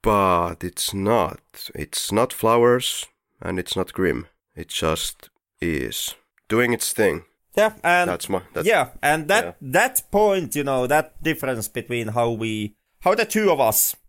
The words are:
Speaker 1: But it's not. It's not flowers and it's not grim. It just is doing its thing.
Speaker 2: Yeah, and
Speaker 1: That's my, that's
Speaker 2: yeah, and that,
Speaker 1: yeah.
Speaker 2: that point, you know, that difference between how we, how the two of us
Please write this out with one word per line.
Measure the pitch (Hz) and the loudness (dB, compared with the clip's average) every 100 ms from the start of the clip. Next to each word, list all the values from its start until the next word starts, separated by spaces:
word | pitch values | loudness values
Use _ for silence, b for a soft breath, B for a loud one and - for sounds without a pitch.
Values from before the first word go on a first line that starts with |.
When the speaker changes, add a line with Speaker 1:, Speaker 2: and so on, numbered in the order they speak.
Speaker 1:
But | - 104 95 90 85 85 | 2 4 4 4 0 -4
it's | 90 - - | -10 -6 -6
not. | 98 98 117 85 - _ - - | -2 0 2 0 -4 _ -20 -16
It's | - 73 - - | -12 -8 -8 -2
not | 104 123 | 0 0
flowers | - 113 117 120 123 127 - - _ _ _ | 0 2 4 4 4 0 -6 -10 _ _ _
and | 87 92 | -8 -6
it's | 90 - | -6 -4
not | 92 | -6
grim. | - 92 62 - _ _ - | 0 0 0 -6 _ _ -18
It | 82 | -10
just | - 82 78 - - - _ _ _ | -4 -2 -2 -4 -10 -20 _ _ _
is | 87 78 60 - - - _ _ _ | -4 -2 -4 -6 -8 -10 _ _ _
doing | 110 123 | 0 2
its | 117 - | 0 -2
thing. | - 104 78 - _ _ | 0 0 0 -8 _ _
Speaker 2:
Yeah, | - 214 214 | 0 0 0
and | - 175 180 | 0 2 2
Speaker 1:
That's | 85 - | -2 -4
my, | 95 - | -6 -4
that's | - 170 | -4 2
Speaker 2:
yeah, | 208 135 - | 2 0 -2
and | 143 156 151 | 0 0 2
that, | 202 | 0
Speaker 1:
yeah. | 175 - | 0 -8
Speaker 2:
that | 139 147 240 254 - | 0 2 2 0 -2
point, | 202 214 196 151 143 | 2 4 2 -2 -4
you | |
know, | 143 135 127 | 0 0 2
that | 151 151 - | 2 0 -4
difference | 156 156 131 123 107 | -4 -2 -2 -4 -6
between | - 113 123 110 | -8 -6 -4 -4
how | 113 120 | 0 0
we, | 117 113 110 104 _ _ _ | 0 -4 -4 -6 _ _ _
how | - | 0
the | 214 | 0
two | 220 214 208 | 0 2 2
of | 151 | 4
us | 120 110 - - | 4 2 -2 -4